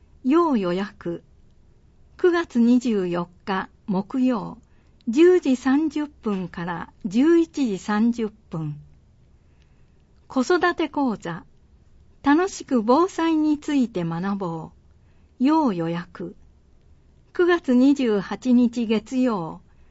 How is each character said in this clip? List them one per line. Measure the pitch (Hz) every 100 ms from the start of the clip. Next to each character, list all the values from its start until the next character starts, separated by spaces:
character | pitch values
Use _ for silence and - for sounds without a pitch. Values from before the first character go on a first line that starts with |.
| _ -
要 | 254 320 330 247
予 | 175
約。 | 180 202 - 175 170 _ _ - _ _ _ _ _ _ -
九 | 359
月 | 339 339 240
二 | 233 247
十 | 247 208 180
四 | 175 175 _
日 | - 190 - _ -
木 | 185 - 262
曜、 | 254 233 170 - _ _ _ _ -
十 | 233 349 359
時 | 277 247
三 | 269 269 311
十 | 302 294
分 | - 220 196 175
か | -
ら | 175 170 - -
十 | 196 214 302 339
一 | 330 - 254
時 | 180
三 | - 208 233
十 | 233 214
分。 | - - 165 156 147 - - _ _ _ _ _ _ _ _ _ _ _ _ -
子 | 262
育 | 254 359 359
て | 339 320
講 | 302 269 196
座。 | 170 170 - _ _ _ _ - _ _
楽 | 285 294 381
し | -
く | - 254
防 | 214 277 381
災 | - 330 311
に | 302 294
つ | -
い | 285 226
て | 180
学 | 170 165 196 196
ぼ | 180 165 160 - _ _ _ _ _ -
う。 |
要 | 254 320 285
予 | 175 165
約。 | 170 170 - 175 - - _ _ _ _ - _ _ _
九 | - 349
月 | 339 -
二 | 247 269
十 | 277 247 208
八 | - 202 254
日 | 247 240 240 220
月 | 220 214 254
曜、 | 254 208 160 175 - _ -